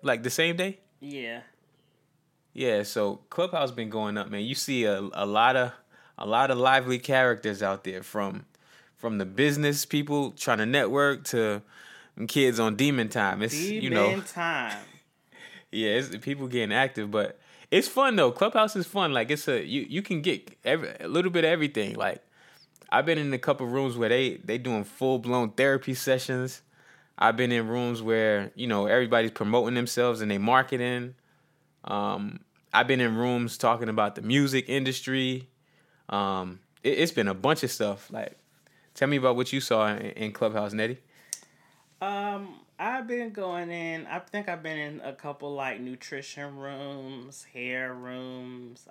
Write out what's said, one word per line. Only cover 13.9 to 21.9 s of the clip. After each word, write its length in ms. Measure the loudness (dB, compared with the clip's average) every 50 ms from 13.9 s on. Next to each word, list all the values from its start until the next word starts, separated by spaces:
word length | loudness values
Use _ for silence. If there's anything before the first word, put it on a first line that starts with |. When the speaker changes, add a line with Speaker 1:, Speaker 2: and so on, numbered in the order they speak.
Speaker 1:
know. 180 | 2 4 4 4
Speaker 2:
Demon 160 | 2 0 -4
Time. 500 | -8 -8 -4 -4 -2 -2 -4 -4 -6 -8 -10 -12 -18 -20 -20 _ _ _ _ _ _ -20 -20 -20 -20 -20 -20 -16 _
Speaker 1:
Yeah, 180 | -4 -2 0 2
it's, 260 | 2 0 0 -4 -8
people 300 | -8 -6 -6 -6 -6 -6
getting 260 | -4 -2 -2 0 2 2
active, 380 | 2 2 2 0 -4 -6 -2
but 280 | 0 0 0 -2 -4 -12 _ -20 -20 -20 -2 _
it's 160 | 4 4 4
fun 280 | 2 2 4 4 4 6
though. 160 | 6 6 4
Clubhouse 440 | 4 4 2 4 4 4 2 4 2
is 120 | -2 -6
fun. 260 | -2 0 0 2 2 2
Like, 160 | 2 2 2
it's 180 | -2 -2 0
a, 160 | 0 0 0 0
you, 220 | -2 -4 -4 -4 -4
you 120 | -4 -6
can 200 | -4 -2 -4 -2
get 360 | 0 0 -2 -2 -6 -12 -20 _ 0
every, 300 | 0 0 0 0 -6 -8 -8
a 80 | -6
little 240 | -2 0 0 2 2
bit 120 | 2 2 4
of 60 | 4
everything. 460 | 4 2 0 0 0 -2 -2 -2